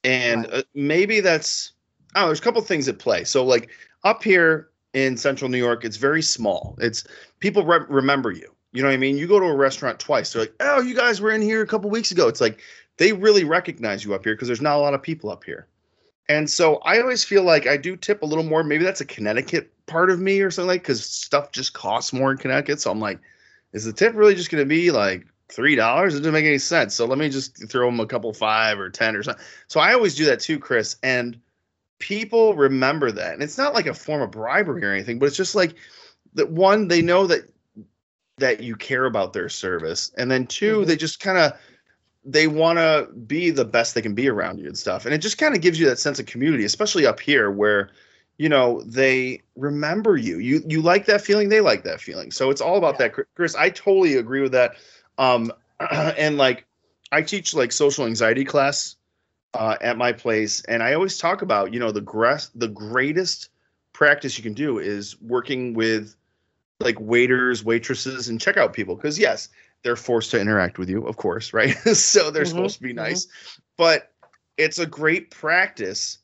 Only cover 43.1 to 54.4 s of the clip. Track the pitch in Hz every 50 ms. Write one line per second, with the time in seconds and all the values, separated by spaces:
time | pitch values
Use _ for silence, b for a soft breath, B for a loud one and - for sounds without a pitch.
43.1 | - 120 117 110 143 165 180 170 160 139 117 104 113 120 117 - - 120 110 110
44.1 | 101 104 131 139 110 - 82 90 98 - 76 71 - - - 104 90 - - 120
45.1 | 147 156 156 214 - - 311 302 269 185 156 180 165 156 165 135 123 - - 147
46.1 | 139 - - - - 120 135 156 156 123 104 104 - - 214 208 - 180 143 120
47.1 | 104 - - - 147 131 110 101 101 101 104 107 104 101 98 b b b b b
48.1 | b b b b _ - 147 156 151 135 127 120 120 - - 113 113 131 135 135
49.1 | 131 131 127 127 127 - _ _ _ - 135 147 147 147 151 151 170 214 214 226
50.1 | 190 135 113 95 82 85 107 123 143 156 - 156 151 160 156 170 180 202 202 -
51.1 | 202 202 202 - 202 214 208 202 220 220 202 151 110 92 - 85 80 - - -
52.1 | - 92 71 - - - 131 135 143 135 113 170 180 202 170 151 - - 123 110
53.1 | - - 135 _ _ - 175 160 160 - 156 185 185 - - 202 196 190 185 160
54.1 | 139 127 113 113 131 135